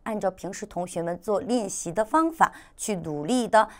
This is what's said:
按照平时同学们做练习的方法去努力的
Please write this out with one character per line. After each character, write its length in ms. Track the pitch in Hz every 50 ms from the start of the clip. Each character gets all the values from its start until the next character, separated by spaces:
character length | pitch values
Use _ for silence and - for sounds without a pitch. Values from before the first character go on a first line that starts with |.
按 160 | - 226 220 160
照 120 | 180 185
平 220 | 180 - - 175
时 140 | 196 - 208
同 200 | 202 - 175 180
学 140 | 180 - 175
们 160 | 165 170 175 175
做 200 | - 214 208 190
练 280 | - - 247 247 214 190
习 240 | - - - 170
的 120 | 165 214 220
方 260 | 220 311 320 320 330
法 220 | 320 - 175 - - - - - _
去 200 | - - - 208
努 300 | 175 160 160 151 147 147
力 200 | 165 247 254 233
的 220 | 190 - 175 151 - - -